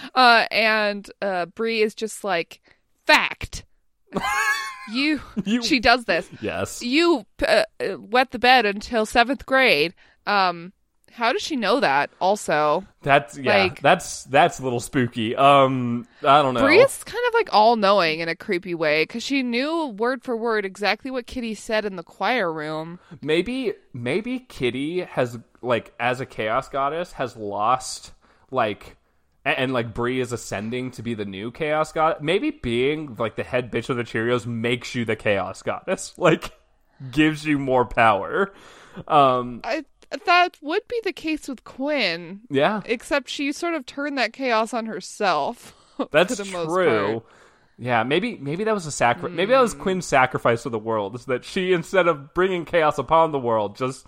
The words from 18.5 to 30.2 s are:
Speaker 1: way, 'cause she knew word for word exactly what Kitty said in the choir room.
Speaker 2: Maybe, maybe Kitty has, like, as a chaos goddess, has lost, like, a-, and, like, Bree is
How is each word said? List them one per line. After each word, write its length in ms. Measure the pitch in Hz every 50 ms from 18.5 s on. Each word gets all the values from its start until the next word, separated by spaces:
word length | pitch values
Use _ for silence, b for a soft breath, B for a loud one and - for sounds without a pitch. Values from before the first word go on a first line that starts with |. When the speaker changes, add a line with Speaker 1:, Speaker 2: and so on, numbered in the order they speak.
| 196 175 - 190 170
Speaker 1:
way, 320 | 156 165 151 151 156 156
'cause 160 | - - 233
she 220 | - - 277 277 262
knew 420 | 247 233 240 269 302 330 339 320
word 380 | 277 214 190 226 247 269 247 -
for 120 | 262 233
word 280 | 226 220 240 220 214 196
exactly 480 | 196 185 196 202 190 208 226 - 269
what 160 | 262 262 233 -
Kitty 260 | - 262 233 226 214
said 300 | - - - 220 214 208
in 100 | 208 190
the 80 | 175
choir 500 | 165 _ - - 190 202 254 247 196 170
room. 460 | 160 160 151 151 156 156 160 165 170 - B B 170 127
Speaker 2:
Maybe, 520 | - 143 156 170 185 214 247 269 262 202 - - _ _
maybe 480 | - 123 117 123 131 127 - 240 254 247
Kitty 600 | - _ - - 139 120 117 127 139 151 175 180
has, 360 | 175 - - 156 131 120 117 117 - _ _ -
like, 320 | - 123 123 107 - - _ -
as 200 | 120 123 127 123
a 60 | 135
chaos 420 | - - - 110 107 113 131 131 -
goddess, 440 | - 139 135 143 151 165 180 -
has 240 | - - 139 120 -
lost, 760 | 113 107 101 98 101 104 117 127 127 - - - - - - - _ b b b b b b
like, 460 | 127 127 117 107 101 - - - - _ _ _ _ _ _ _ _ _ -
a-, 40 | - -
and, 160 | 131 131 131
like, 220 | 131 123 117 117 95
Bree 240 | 120 120 120 127
is 140 | 131